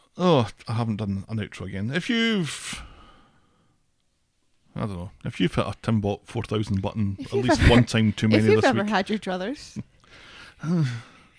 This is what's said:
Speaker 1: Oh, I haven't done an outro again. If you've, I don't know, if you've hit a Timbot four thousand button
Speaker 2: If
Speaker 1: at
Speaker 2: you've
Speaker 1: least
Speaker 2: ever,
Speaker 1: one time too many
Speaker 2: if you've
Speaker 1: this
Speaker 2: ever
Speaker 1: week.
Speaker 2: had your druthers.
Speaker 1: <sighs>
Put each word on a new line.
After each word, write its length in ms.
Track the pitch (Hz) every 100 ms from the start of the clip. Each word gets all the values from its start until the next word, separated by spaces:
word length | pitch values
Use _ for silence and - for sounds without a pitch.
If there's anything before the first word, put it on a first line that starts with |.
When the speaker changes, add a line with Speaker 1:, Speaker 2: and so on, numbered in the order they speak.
| _ -
Speaker 1:
Oh, 300 | 180 147 113 - -
I 60 |
haven't 240 | 113 113 104
done 280 | 104 98 -
an 80 | 110
outro 280 | 104 - 92
again. 260 | 98 110
If 160 | 160 -
you've, 720 | 226 226 208 147 - - - - - - - _ _ _ _ _ _ _ _ _ _ _ _ _ _ _
I 60 | -
don't 160 | 110 92
know, 140 | 87 -
if 140 | 127 -
you've 160 | 180
hit 100 | -
a 100 | - -
Timbot 420 | - 113 101 101
four 180 | - 113
thousand 400 | - 107 107 95
button 320 | 98 - 101 98
Speaker 2:
If 60 | -
Speaker 1:
at 40 |
Speaker 2:
you've 100 | -
Speaker 1:
least 160 | - 285
Speaker 2:
ever, 100 | -
Speaker 1:
one 140 | 120
time 280 | - 226 220
too 140 | - 110
many 160 | 110
Speaker 2:
if 80 | 110
you've 120 | 427
Speaker 1:
this 60 | -
Speaker 2:
ever 140 | 202
Speaker 1:
week. 80 | 208
Speaker 2:
had 180 | 202 196
your 120 | 214
druthers. 600 | - 180 196 294 - - - _ _ - - - - -
Speaker 1:
<sighs> 260 | 147 175 135 117 - - -